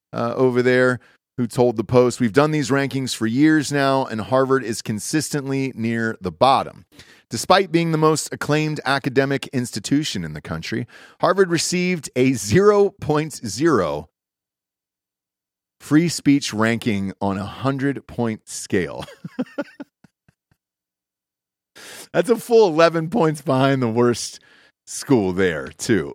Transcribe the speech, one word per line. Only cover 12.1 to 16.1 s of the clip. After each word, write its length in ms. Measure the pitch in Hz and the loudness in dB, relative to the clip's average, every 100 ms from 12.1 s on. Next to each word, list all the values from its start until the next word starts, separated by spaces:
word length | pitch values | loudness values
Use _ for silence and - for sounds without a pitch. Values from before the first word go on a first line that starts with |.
a 200 | 127 131 | 0 2
zero 560 | 117 101 175 208 208 202 _ | 0 2 4 6 4 2 _
point 340 | 147 151 156 - | -2 -2 -2 -8
zero 640 | 113 104 165 117 80 73 82 _ _ _ _ _ _ _ _ _ _ _ _ _ _ _ _ _ | -10 -2 2 2 2 -4 -10 _ _ _ _ _ _ _ _ _ _ _ _ _ _ _ _ _
free 280 | - 151 | 2 2
speech 460 | 170 | 2